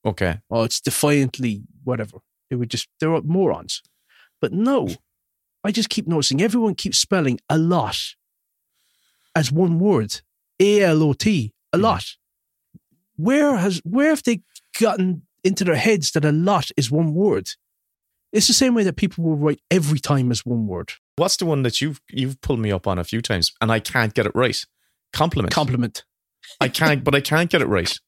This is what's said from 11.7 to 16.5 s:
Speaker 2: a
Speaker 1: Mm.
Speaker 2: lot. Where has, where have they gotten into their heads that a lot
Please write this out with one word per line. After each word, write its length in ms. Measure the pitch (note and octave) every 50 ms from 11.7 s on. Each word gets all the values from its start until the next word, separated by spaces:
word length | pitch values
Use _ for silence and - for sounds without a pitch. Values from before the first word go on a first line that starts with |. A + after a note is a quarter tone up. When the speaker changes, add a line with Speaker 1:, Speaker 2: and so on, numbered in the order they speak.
Speaker 2:
a 60 | -
Speaker 1:
Mm. 40 | F3
Speaker 2:
lot. 340 | G#3 A3 F3 - - - - _ _ _ _ _ _ _ _ _ _ _ _ - _ _ _ _ _ _ _
Where 420 | - D#3 A3 C4+ D4 D4 D4 C4+
has, 220 | G3 F3 G3+ F3+ E3 _
where 260 | E3 F#3+ C4 C#4+ D#4
have 140 | D#4 - -
they 180 | B3 A#3 F3 _ _ _ - _ _ - -
gotten 440 | A3 A3 F3+ F#3 F#3 F#3 F3+ C#3+ - _ _ _ -
into 200 | F#3+ F#3+ - F#3+
their 120 | F3+ D#3+
heads 360 | B2+ - A3 A3 F3 C#3+ -
that 140 | - D#3+ D3
a 60 | D3+
lot 380 | D3 D#3 E3+ F#3